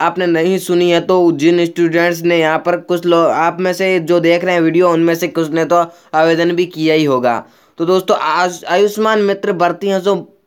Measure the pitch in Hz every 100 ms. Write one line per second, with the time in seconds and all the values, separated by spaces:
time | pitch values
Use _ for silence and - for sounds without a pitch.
0 | 170 170 180 170 165 190 185 175 175 170
1 | 170 185 170 151 156 175 170 170 170 165
2 | 175 165 170 170 160 160 175 175 170 175
3 | 175 170 165 131 170 170 185 180 190 185
4 | 156 175 165 170 185 175 165 165 180 165
5 | 165 165 175 - 160 160 160 170 170 -
6 | _ 156 160 165 170 175 175 165 160 156
7 | 147 131 123 117 - _ _ - 170 185
8 | 180 214 151 160 180 175 - 175 208 202
9 | 220 214 202 196 208 185 175 170 202 190
10 | 180 190 - _